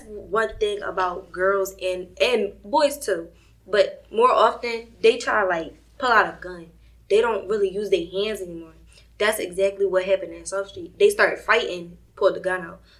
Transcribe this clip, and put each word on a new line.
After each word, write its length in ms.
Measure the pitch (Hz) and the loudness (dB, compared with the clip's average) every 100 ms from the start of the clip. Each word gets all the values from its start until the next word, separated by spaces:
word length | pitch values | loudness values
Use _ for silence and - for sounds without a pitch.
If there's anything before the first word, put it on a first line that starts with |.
| 220 | -8
one 480 | 208 - 208 214 - | -16 -4 -2 -2 -2
thing 220 | 208 202 | -4 -4
about 500 | 185 180 185 185 - | -6 -2 -2 -4 -10
girls 420 | 180 190 196 190 - | -2 0 2 -2 -4
and, 240 | 185 185 185 - | -6 -6 -8 0
and 320 | 233 240 202 - | 2 2 0 -6
boys 340 | 202 285 285 285 | -2 2 2 2
too. 300 | - 170 170 - _ _ - | -4 -4 -6 -16 _ _ 0
But 380 | 202 190 - - | 2 2 0 -6
more 200 | 214 240 | 2 4
often, 560 | - 220 240 240 226 - - | 6 4 2 -4 -6 -10 2
they 160 | 220 254 | 4 4
try 240 | 269 220 | 0 0
to, 60 | 190 | 0
like, 280 | 170 147 - _ - | 0 -4 -14 _ -4
pull 120 | 254 | 2
out 240 | 220 175 | 4 4
a 40 | - | -2
gun. 260 | 180 180 165 - - _ - | -14 -14 -16 -20 -20 _ 0
They 100 | 208 | 2
don't 300 | 233 214 180 | 2 0 -2
really 200 | 214 196 | 0 0
use 200 | 190 202 | -2 -4
their 160 | 180 165 | -4 -4
hands 300 | 185 214 196 | -6 -6 -6
anymore. 320 | 180 170 165 160 - - _ - | -10 -14 -16 -20 -20 -20 _ -2
That's 220 | 208 214 | -2 -2
exactly 460 | 180 175 196 196 196 | -4 -2 -2 0 0
what 200 | 185 185 | 0 2
happened 280 | 190 170 | 0 -2
in 120 | 170 170 | -12 -8
South 240 | 196 196 | -8 -8
Street. 280 | - 175 - | -10 -10 2
They 120 | 208 | 2
start 280 | 202 185 160 | 4 2 2
fighting, 580 | - 226 240 175 175 175 _ - | 2 2 0 -6 -10 -18 _ 0
pulled 200 | 196 175 | 0 0
the 40 | |
gun 220 | 180 185 | -2 -4
out. 200 | 170 175 - _ | -6 -16 -20 _